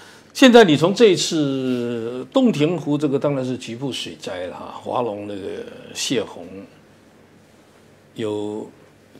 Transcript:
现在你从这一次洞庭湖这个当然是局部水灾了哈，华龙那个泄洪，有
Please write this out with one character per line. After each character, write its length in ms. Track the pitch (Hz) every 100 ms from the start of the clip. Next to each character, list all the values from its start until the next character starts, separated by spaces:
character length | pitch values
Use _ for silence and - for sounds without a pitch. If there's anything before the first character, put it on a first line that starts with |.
| - - -
现 180 | - 262
在 120 | 233
你 120 | 190 143
从 180 | 170
这 120 | 190 220
一 100 | 156
次 1080 | - 160 139 135 127 123 120 117 113 127 -
洞 180 | 269 240
庭 280 | 147 156 170
湖 180 | 143 147
这 100 | 147
个 120 | 131
当 180 | 147 139
然 80 |
是 120 | 127 123
局 200 | 113 117
部 160 | 135
水 240 | 110 104 82
灾 300 | 110 90 90
了 100 | -
哈， 100 | - -
华 200 | 104 117
龙 260 | 117 104 104
那 80 | 101
个 280 | 92 95 - - -
泄 300 | - - 120
洪， 220 | 92 - 87 95 - - - _ _ _ _ - _ _ _ _ _ _ _
有 540 | - 107 104 104 107 - - - _ _